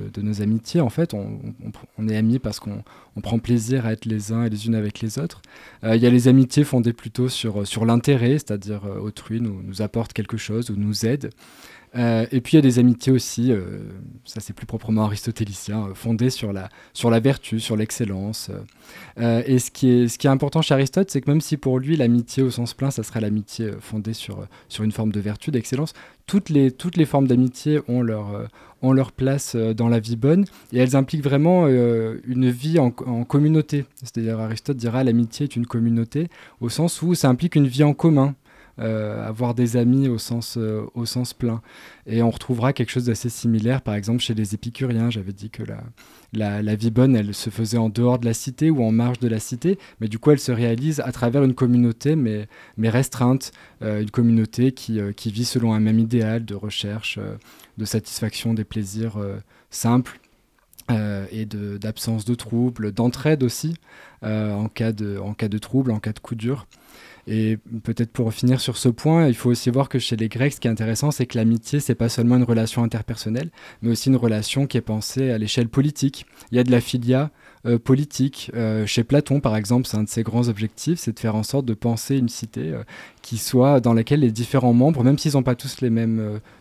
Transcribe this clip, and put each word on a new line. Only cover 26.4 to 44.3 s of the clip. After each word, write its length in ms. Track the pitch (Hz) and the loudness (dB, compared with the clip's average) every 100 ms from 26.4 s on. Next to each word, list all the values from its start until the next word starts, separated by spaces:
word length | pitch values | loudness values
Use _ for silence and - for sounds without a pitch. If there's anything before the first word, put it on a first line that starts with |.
| - | 2
les, 220 | 147 131 | 4 4
toutes 260 | 127 180 170 | 0 -4 0
les 80 | |
formes 200 | 151 139 | 2 2
d'amitié 540 | 135 123 127 - 151 151 - | 4 4 2 0 -2 0 0
ont 140 | 123 | -2
leur, 340 | 117 107 101 | -2 -4 -6
euh, 100 | 104 113 - - - | -8 -10 -16 -20 -2
ont 100 | 131 | 2
leur 220 | 131 131 | 4 2
place, 420 | - 131 139 - | -2 0 0 -2
euh, 180 | 120 113 | -2 0
dans 140 | 110 117 | 2 2
la 140 | 117 | 2
vie 160 | 110 117 | 0 0
bonne, 260 | 135 180 190 - - | 4 4 2 -4 -4
et 60 | 123 | 2
elles 180 | 127 135 | 4 4
impliquent 260 | 131 156 | 2 0
vraiment, 440 | 143 139 160 185 156 | 0 2 4 4 4
euh, 520 | 123 120 117 113 - | 4 4 2 -2 -6
une 240 | 123 123 127 | -4 2 2
vie 280 | 120 151 165 | 2 2 4
en, 140 | 123 120 | 2 0
en 180 | 127 117 | -4 -4
communauté. 640 | 117 143 151 156 147 143 139 - | 0 2 4 4 2 -4 -6 -12
C'est-à-dire 380 | 123 117 110 113 | -10 -6 -4 -2
Aristote 360 | 110 113 - 131 | -4 -6 -6 -4
dira 280 | 117 123 | -2 0
l'amitié 400 | 131 117 117 - | 2 4 2 -2
est 100 | 143 | -4
une 100 | 120 | -4
communauté, 640 | 120 117 117 117 113 147 170 - - - | -4 0 2 0 0 -4 -6 -8 -20 -8
au 80 | 120 | -6
sens 340 | - 170 - | -2 -2 0
où 140 | 170 | 0
ça 140 | 175 135 | 2 2
implique 260 | 123 175 | 2 2
une 120 | 151 135 | 2 2
vie 180 | 127 | 4
en 80 | 147 | 2
commun. 420 | 143 165 143 139 135 _ - - - | 4 4 4 2 -2 _ -20 -20 -8
Euh, 480 | 113 110 107 107 110 | -4 -4 -4 -6 -6
avoir 280 | 110 123 | -4 -2
des 200 | 120 120 | 0 2
amis 320 | 120 120 135 135 | 2 4 4 2
au 120 | 113 | -2
sens, 340 | - 117 - | -4 -6 -6
euh, 300 | 120 110 107 110 | -4 -4 -4 -6
au 140 | 120 117 | -8 -6
sens 260 | 127 123 | -4 -6
plein. 300 | - 120 113 - - - - | -4 -4 -4 -8 -20 -20 -16
Et 160 | - 113 | -4 2
on 80 | 117 | 2
retrouvera 440 | - - 120 127 | 0 -4 0 0
quelque 180 | 139 113 | 0 -2
chose 140 | 127 | -2
d'assez 220 | 123 107 120 | -2 -2 -4
similaire, 540 | - 117 110 113 131 | -4 0 2 0 -2
par 140 | - | -2
exemple, 240 | 104 98 117 | -4 -2 -2
chez 160 | - | -2